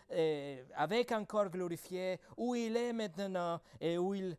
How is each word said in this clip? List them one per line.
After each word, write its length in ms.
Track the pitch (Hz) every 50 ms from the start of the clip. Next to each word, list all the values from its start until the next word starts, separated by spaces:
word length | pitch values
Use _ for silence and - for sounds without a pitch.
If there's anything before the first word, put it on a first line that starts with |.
| - -
euh, 520 | - 175 160 160 151 147 139 143 139 127 127 - -
avec 360 | 147 151 156 208 240 240 240
un 140 | 233 214 208
corps 240 | - 214 214 202 190
glorifié, 680 | 160 185 180 170 170 - - - 185 185 185 185 185 170 - - -
où 160 | - 233 247 247
il 240 | 233 233 220 226
est 160 | 240 240 240 233
maintenant 640 | 226 214 196 156 180 202 196 185 180 175 170 170 165 - - - -
et 180 | - 165 170
où 160 | 175 180 190 202
il 240 | 196 190 185 160